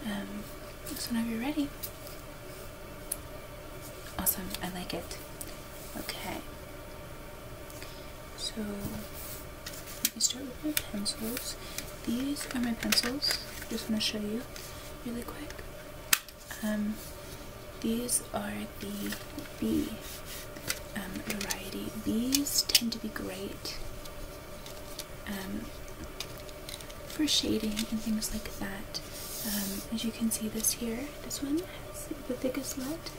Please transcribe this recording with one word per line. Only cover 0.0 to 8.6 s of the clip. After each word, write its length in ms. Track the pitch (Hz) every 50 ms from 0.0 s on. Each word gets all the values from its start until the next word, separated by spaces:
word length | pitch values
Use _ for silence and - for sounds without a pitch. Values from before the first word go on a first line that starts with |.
| -
Um, 400 | 220 202 202 196 202 202 208 208 - - - - - - - - - 294
so 180 | - - - 240
now 80 | 226 226
you're 180 | 233 226 220
ready. 280 | 233 269 302 302 285 285 - - - - - - - - - - - - - - - - - - - - - - - - - - - - - - - - - - - - - - - - - - - - - - - - - -
Awesome, 300 | 185 185 - - 190 185 190 - -
I 80 | 180 180
like 160 | 180 180 - -
it. 240 | 170 - - - - - - - - - - - - - - - - - - - -
Okay. 400 | - - - - - - - - - - - - - - - - - - - - - - - - - - - - - - - - - - - - - - - - - - - - - - -
So, 180 | - - - - 226